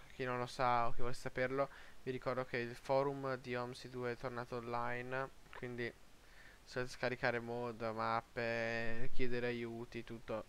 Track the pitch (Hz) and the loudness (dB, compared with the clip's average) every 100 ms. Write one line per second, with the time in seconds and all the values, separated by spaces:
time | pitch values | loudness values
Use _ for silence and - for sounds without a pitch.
0 | - - 127 123 123 - 123 120 117 - | -10 -8 -4 -4 -6 0 2 4 4 6
1 | 113 - 131 - 127 135 139 - - - | 6 4 -2 -2 -2 0 -4 -6 -18 -10
2 | - 127 135 123 127 127 120 120 - 135 | -8 -6 -4 -4 -4 -4 -6 -8 0 2
3 | 139 139 135 127 127 123 123 123 127 123 | 2 -2 -6 -6 -6 -6 -6 -10 -12 -6
4 | 123 120 127 120 120 123 117 120 120 120 | -6 -4 -6 -6 -8 -8 -6 -4 -4 -4
5 | 127 131 135 - - - 123 120 117 - | -4 -6 -6 -10 -18 -12 -10 -6 -8 -8
6 | - - - - - - - 127 123 - | -18 -20 -20 -20 -20 -20 -12 -8 -8 -4
7 | 123 123 131 120 117 120 120 110 113 110 | -4 -2 -2 -2 -4 -6 -6 -6 -6 -4
8 | 113 113 - - 117 117 113 117 117 113 | -2 -2 -4 -6 -4 -2 -2 0 2 8
9 | 117 - 123 120 120 120 117 117 120 117 | 10 10 10 6 0 -2 -6 -8 -10 -10
10 | - 117 - 113 | -10 -12 -8 -8